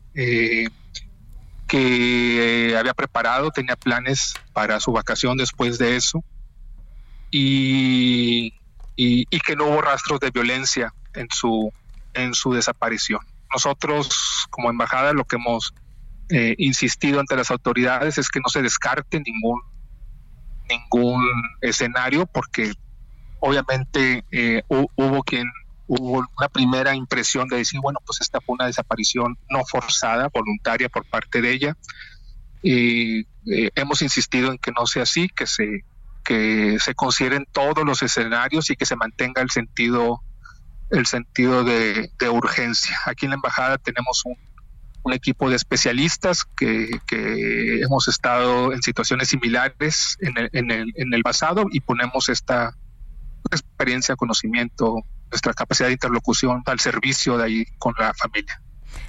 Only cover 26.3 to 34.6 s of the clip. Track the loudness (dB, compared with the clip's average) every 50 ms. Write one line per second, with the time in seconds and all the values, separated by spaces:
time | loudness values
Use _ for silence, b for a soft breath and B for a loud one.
26.3 | -2 -2 -2 0 2 2 2 4 4 4 2 2 0 0 -2 -2 -2 -2 0 0
27.3 | 0 0 0 0 0 0 0 -2 -2 -2 -2 -2 -4 -4 -6 -8 -6 -6 -4 -2
28.3 | -4 -4 -2 -2 -2 -2 -2 -2 -2 -4 -4 -4 -2 -2 -2 0 0 0 0 -2
29.3 | -2 -6 -8 -4 -2 -2 -2 0 -2 -2 -2 -2 -2 0 0 0 0 0 0 0
30.3 | 0 -2 -2 -2 -2 -2 0 0 0 0 0 -2 -2 -4 -6 -4 -4 -4 -4 -2
31.3 | -2 0 2 2 0 0 0 -2 -4 -6 -10 B B B B B B B B B
32.3 | B B -18 -20 -8 0 2 4 4 6 6 4 4 2 2 0 0 -2 -2 -4
33.3 | -10 -10 -4 -2 0 2 2 0 0 -2 -2 0 0 0 0 2 2 0 0 0
34.3 | 0 2 2 0 0 -2